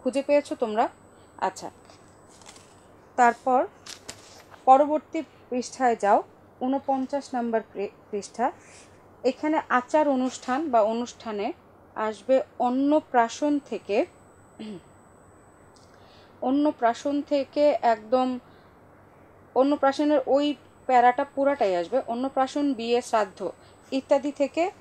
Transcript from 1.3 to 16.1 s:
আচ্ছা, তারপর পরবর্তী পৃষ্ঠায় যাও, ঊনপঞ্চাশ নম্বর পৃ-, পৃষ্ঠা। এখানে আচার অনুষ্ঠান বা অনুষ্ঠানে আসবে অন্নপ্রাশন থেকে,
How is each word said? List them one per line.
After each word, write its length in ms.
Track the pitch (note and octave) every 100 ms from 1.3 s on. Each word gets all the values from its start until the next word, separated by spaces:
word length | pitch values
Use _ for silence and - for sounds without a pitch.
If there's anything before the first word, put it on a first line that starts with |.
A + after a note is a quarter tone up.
| -
আচ্ছা, 320 | F#3+ - - - - - - - - - - - - - - - - -
তারপর 500 | A#3+ A3+ C4+ B3+ F4+ - - - - - - - - -
পরবর্তী 580 | - C4 D4 D4+ - D#4+ C4+ - -
পৃষ্ঠায় 460 | B3 - - B3+ A3+
যাও, 260 | G3+ A#3+ - - - -
ঊনপঞ্চাশ 760 | B3+ C4+ C4+ C4+ C4 C#4+ -
নম্বর 260 | B3+ A#3 A3+ G#3+
পৃ-, 220 | - G3+ - -
পৃষ্ঠা। 420 | G3+ - - C4 - - - - - - -
এখানে 360 | B3+ C4 D#4 D#4 -
আচার 400 | B3 - D#4 D4
অনুষ্ঠান 600 | C4 B3+ - - C4 D#4+
বা 100 | A#3+
অনুষ্ঠানে 680 | G#3 A3+ A#3+ - A3+ G#3 A3 - - - -
আসবে 480 | - A3 G#3 - C4 - -
অন্নপ্রাশন 1000 | B3 B3+ C#4+ D4+ - B3 A3+ - D4 D4
থেকে, 480 | - G#3 - G#3 F4+ - - - - - G#3+ F#3+ - - - - - - - - - - - - -